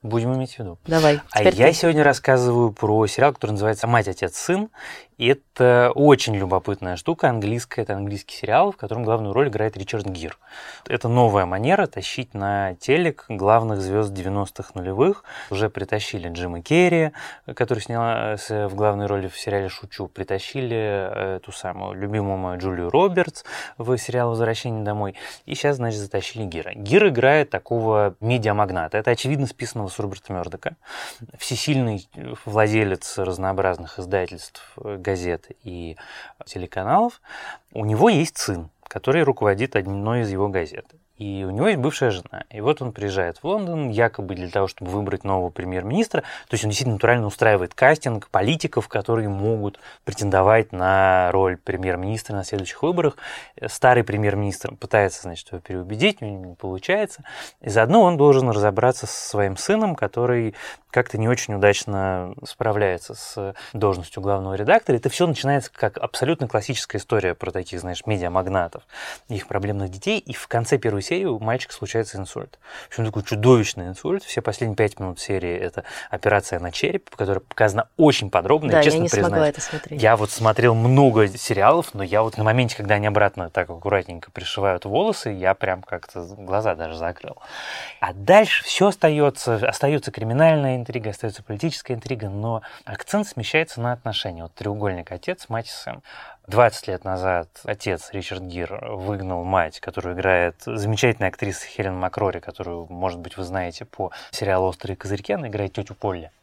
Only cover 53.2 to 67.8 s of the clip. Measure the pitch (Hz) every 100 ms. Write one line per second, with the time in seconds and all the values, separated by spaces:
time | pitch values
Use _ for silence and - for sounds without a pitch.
53.2 | - - - - - - 131 120 113 104
54.2 | 104 101 101 95 - 110 - 110 98 -
55.2 | 92 82 - 90 - 92 90 107 185 208
56.2 | 107 98 92 85 98 92 - 196 208 -
57.2 | - - - _ - 107 113 214 185 170
58.2 | 147 135 127 104 104 98 123 123 107 -
59.2 | - 104 101 95 - 214 214 165 104 -
60.2 | 123 123 113 - - - _ - - -
61.2 | 113 123 - 104 104 101 - 98 95 92
62.2 | 90 - - - 107 104 101 87 - 113
63.2 | - - 98 95 - 110 101 92 85 -
64.2 | 98 98 95 95 107 220 - 123 127 -
65.2 | 175 139 131 143 - - 107 - 117 -
66.2 | 131 165 127 110 101 120 - 104 - 110
67.2 | 95 85 90 92 90 90